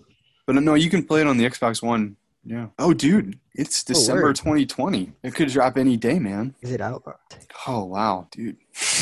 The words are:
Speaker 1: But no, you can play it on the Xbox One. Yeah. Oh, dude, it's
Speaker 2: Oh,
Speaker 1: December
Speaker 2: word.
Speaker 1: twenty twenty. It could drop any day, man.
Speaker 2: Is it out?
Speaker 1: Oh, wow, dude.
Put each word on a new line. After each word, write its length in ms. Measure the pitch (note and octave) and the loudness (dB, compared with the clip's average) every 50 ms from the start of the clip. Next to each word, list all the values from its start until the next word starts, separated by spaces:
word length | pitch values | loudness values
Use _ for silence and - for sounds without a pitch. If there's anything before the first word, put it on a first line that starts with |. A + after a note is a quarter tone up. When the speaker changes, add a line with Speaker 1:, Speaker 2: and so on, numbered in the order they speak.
| _ _ _ _ _ _ _ _ _ - | _ _ _ _ _ _ _ _ _ 0
Speaker 1:
But 80 | C3 | 2
no, 200 | C#3 D3 D#3 D3+ | 2 4 4 4
you 140 | D3+ E3 E3 | 4 4 4
can 140 | G3+ F3 - | 2 0 0
play 160 | - D#3 D#3 | 2 2 2
it 60 | D#3 D3 | 4 4
on 80 | C3 A#2 | 4 2
the 60 | A2+ | 2
Xbox 400 | B2 - - C3 A#2 A2 - A#2 | 0 0 0 -2 -2 -2 -2 -2
One. 320 | A#2 A#2 A2+ G#2+ G#2 G2+ - _ _ _ _ - | 0 0 0 0 -2 -6 -12 _ _ _ _ -16
Yeah. 220 | A2+ A2+ A#2+ A#2 G#2+ - - | -12 -12 -12 -12 -12 -6 0
Oh, 140 | C#3 F3 D#3 | 2 2 4
dude, 440 | A2 C3+ D3 G3 G#3+ - F#3+ - - _ _ - | 4 4 4 4 2 2 -2 -6 -14 _ _ -8
it's 280 | - C#3+ - - - - | -6 -6 -4 -4 -6 -4
Speaker 2:
Oh, 100 | - B2+ | -2 0
Speaker 1:
December 300 | D#3+ A#2+ - B2+ F#3+ E3 | 0 2 2 2 2 2
Speaker 2:
word. 140 | C#3+ C3+ - | 2 0 0
Speaker 1:
twenty 280 | - D#3 D3+ D3 C3+ | -2 0 0 0 0
twenty. 460 | C3 - - C3 G3 F#3 G2+ F#2 - - _ - | -2 -2 -4 -4 -2 -2 -2 -4 -6 -10 _ -12
It 120 | B2+ - | -6 -2
could 140 | - D#3+ C#3 | -2 -2 0
drop 280 | B2+ C#3 B2 C3 A#2+ C3+ | 2 2 2 2 2 2
any 200 | C3 C3+ B2 A2 | 2 2 2 2
day, 220 | A2+ A#2 D3+ F3+ | 2 0 0 0
man. 360 | C3 G2 G2 G2+ A2+ C3+ - _ | 0 -2 -4 -4 -6 -6 -8 _
Speaker 2:
Is 100 | - B2 | -10 -8
it 80 | C3 A2 | -8 -6
out? 240 | G2+ A2+ B2+ - - D3 C#3+ _ _ - - - - - - - - C#3 | -6 -6 -8 -10 -12 -16 -20 _ _ -20 -20 -20 -20 -20 -20 -14 -8 -6
Speaker 1:
Oh, 160 | B2 A2+ G2 | -4 -4 -4
wow, 460 | F2+ F#2 G2 A2 G#2+ F#2+ F#2 F2+ - | -4 -4 -2 0 0 -2 -2 -6 -12
dude. 240 | - - A#2 A#2 - - _ _ - - - - - - | -14 -12 -10 -10 -12 -12 _ _ -10 -6 -4 -2 -2 0